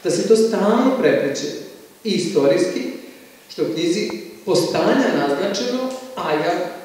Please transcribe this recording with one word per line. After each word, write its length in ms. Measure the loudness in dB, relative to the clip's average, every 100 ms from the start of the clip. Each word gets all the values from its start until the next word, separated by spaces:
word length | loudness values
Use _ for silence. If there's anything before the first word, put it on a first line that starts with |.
Da 80 | 0
se 160 | 0 4
to 80 | 4
stalno 600 | 6 2 2 4 2 4
prepliće 460 | 2 2 0 -4 -6 -8 -14 -18 -20 -8
i 60 | -2
istorijski, 720 | -2 0 2 4 2 0 -2 -6 -10 -16 -20 -20 -20 -16
što 120 | -4
je 60 | -4
u 60 |
knjizi 360 | -2 -2 -2 -2 -6 -12 -12 0
Postanja 600 | 2 2 0 2 2 2 0
naznačeno, 640 | 0 0 -2 -2 -4 -4 -4 -8 -12 -8
a 180 | -4
ja 180 | 0 0 -2 -4 -8